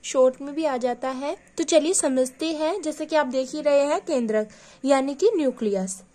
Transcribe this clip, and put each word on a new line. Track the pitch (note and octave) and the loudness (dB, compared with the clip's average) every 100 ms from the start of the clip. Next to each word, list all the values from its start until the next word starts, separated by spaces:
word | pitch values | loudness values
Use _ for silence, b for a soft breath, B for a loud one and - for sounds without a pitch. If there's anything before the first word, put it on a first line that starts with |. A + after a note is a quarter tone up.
शॉर्ट | - C#4 B3+ B3+ | -2 4 4 2
में | C#4 C#4+ | -10 -4
भी | D#4+ | -2
आ | B3+ | 0
जाता | B3 A#3+ C4 | -2 -4 -6
है। | C4 C#4+ F4 _ - | -6 -6 -8 _ -8
तो | |
चलिए | D#4+ E4 D4 | 2 4 4
समझते | F#4+ D4+ C4 B3+ - D#4+ | 0 0 0 -2 -2 -6
हैं। | D#4 D#4 G4 | -2 -2 -2
जैसे | D4+ D4 D#4 | -6 -8 -2
कि | D#4 | 0
आप | C#4 | 0
देख | C4 C4 | -2 -4
ही | D4+ | -2
रहे | D4 C#4+ | 2 2
हैं, | C#4+ E4 | 2 0
केंद्रक | - C#4 A3+ G#3+ G#3+ B B B C4 | -2 -2 0 -2 -2 B B B 2
यानी | C4+ C4+ C#4 | 2 2 2
कि | G4+ G#4+ | 2 2
न्यूक्लियस। | C#4 A#3+ G#3+ G3 F#3+ - - | 0 -2 -4 -2 -4 -8 -16